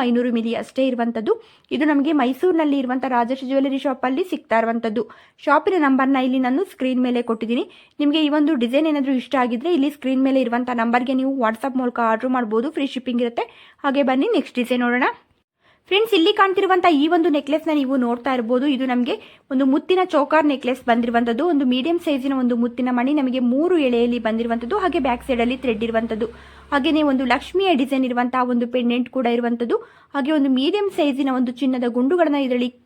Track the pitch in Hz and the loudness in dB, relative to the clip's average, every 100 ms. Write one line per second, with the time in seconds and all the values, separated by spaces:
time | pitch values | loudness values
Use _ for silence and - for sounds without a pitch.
0 | 247 240 247 233 226 226 226 - 262 240 | 2 0 0 -2 -2 -4 -6 -2 0 0
1 | 233 233 220 453 - _ - - 302 285 | -2 -2 -2 -2 -6 _ -8 -2 2 2
2 | 277 302 254 262 370 330 302 277 254 254 | 2 2 0 0 0 2 2 0 -2 -2
3 | 262 247 233 262 254 269 269 269 285 254 | -2 0 -2 -4 -2 0 0 -2 -4 -2
4 | 247 262 381 294 - 226 226 226 233 214 | -2 -2 -4 -6 -2 0 0 -2 -4 -4
5 | - - - _ - 294 311 381 285 262 | -6 -10 -20 _ 2 2 2 2 2 2
6 | 262 277 262 262 254 269 381 - 262 254 | 2 2 0 0 0 0 -2 -4 -2 0
7 | 247 240 240 226 226 240 381 - - - | 0 0 -2 -4 -2 -4 -4 -10 -14 -2
8 | 294 311 302 294 294 302 233 269 320 294 | 0 2 2 2 2 2 2 2 2 0
9 | 269 262 - 269 247 233 302 339 277 302 | 0 -2 -2 -2 0 -2 0 0 0 -2
10 | 254 262 269 269 233 233 247 240 226 240 | -2 0 2 2 0 -2 -2 -2 0 0
11 | 247 262 262 269 220 226 277 254 247 240 | 0 -2 -2 0 -2 -2 -4 -2 -2 0
12 | 226 220 254 254 233 220 262 320 277 254 | 0 0 0 -2 0 -2 -2 -2 -4 -6
13 | 254 240 240 233 466 - - _ 285 277 | -6 -4 -4 -4 -8 -10 -20 _ -2 0
14 | 269 262 392 415 - - 233 247 240 247 | 2 2 2 0 -2 -2 -2 0 0 0
15 | 359 466 _ _ _ _ _ _ - 381 | 0 -4 _ _ _ _ _ _ -2 0
16 | 440 392 330 427 392 370 392 370 359 294 | 2 2 4 4 2 2 2 2 4 4
17 | 311 349 330 294 277 302 320 302 262 269 | 2 2 2 0 0 -2 0 -2 0 0
18 | 240 240 254 247 226 247 285 254 262 247 | 0 -2 -2 -2 0 0 0 0 0 0
19 | 247 427 - - - 262 269 294 320 370 | -2 -4 -10 -20 -4 0 2 2 2 0
20 | 370 311 285 311 302 262 247 262 - 233 | 2 0 2 2 2 0 -2 -4 0 0
21 | 233 233 240 233 339 294 262 254 269 339 | 2 0 0 0 0 2 2 0 0 -2
22 | 339 277 269 269 247 240 240 240 254 247 | 0 -2 0 0 0 0 -2 -2 -2 0
23 | 254 302 262 254 247 254 339 359 269 233 | 0 0 0 0 0 2 2 2 2 2
24 | 240 240 226 220 233 233 240 415 370 339 | 2 0 -2 -2 -2 -4 -2 -2 0 0
25 | 262 240 - 247 233 254 254 214 226 226 | 0 -2 -2 0 0 -2 -2 -2 -2 -2
26 | 226 208 220 - - - - 285 277 311 | -2 -4 -6 -8 -20 -20 -4 0 2 2
27 | 302 262 262 247 - 359 392 294 262 269 | 2 2 2 0 0 0 2 2 0 0
28 | 262 240 247 254 247 247 240 254 240 240 | -2 -2 -2 0 0 0 0 -2 0 -2
29 | 247 262 240 240 240 233 240 403 - - | -2 -2 0 0 -2 -2 -2 -4 -4 -20
30 | _ 277 269 311 277 254 277 403 403 381 | _ -4 0 0 2 0 0 0 -2 0
31 | 294 262 285 254 247 247 277 254 240 233 | 0 0 -2 -2 -2 -2 -2 -2 -2 0
32 | 254 349 320 285 262 247 247 - | 0 2 2 0 0 -2 -2 -6